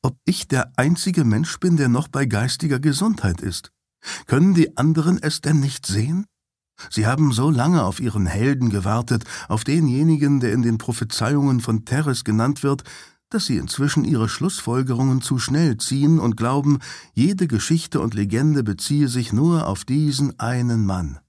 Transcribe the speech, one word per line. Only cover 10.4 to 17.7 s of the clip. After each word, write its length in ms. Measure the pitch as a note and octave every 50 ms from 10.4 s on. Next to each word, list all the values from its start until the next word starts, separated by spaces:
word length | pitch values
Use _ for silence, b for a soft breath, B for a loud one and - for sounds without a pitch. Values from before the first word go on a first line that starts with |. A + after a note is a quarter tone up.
der 100 | B2 A#2
in 100 | G#2+ B2+
den 160 | A#2 A#2 A2+
Prophezeiungen 840 | A2 - - A#2 - A2+ A2 - - A2+ A#2 C#3+ D3 C#3 C#3 C3 B2
von 240 | - - A2+ G#2+ G#2+
Teres 400 | - B2 C#3 D#3 C#3+ B2+ - -
genannt 380 | - G#2+ A2 A2+ C3 D3 C#3+ -
wird, 200 | C#3 C#3 C3+ B B B B B B B B B _
dass 160 | - A3 -
sie 100 | - B2+
inzwischen 480 | D#2+ - - - - C#3 C#3+ - D#3 -
ihre 240 | - D3+ A2+ A2
Schlussfolgerungen 920 | A2 - - - G3 - - - A2+ A#2 B2+ C3 C3 B2 A#2 C3+ C3+ C3 C3
zu 180 | - - C3+ B2+
schnell 380 | - - C3 D3+ E3+ D#3 A#2
ziehen 420 | G#2+ - - C3 C#3 C#3+ D3 D#3+ D#3
und 160 | - A#2 G#2+
glauben, 440 | - A2 A#2+ C3 C#3+ C#3+ D3 C#3+ C#3 B B B B B B B
jede 340 | - B2 F3 G3+ F#3+ F#3
Geschichte 540 | D3 A#2+ G2+ - -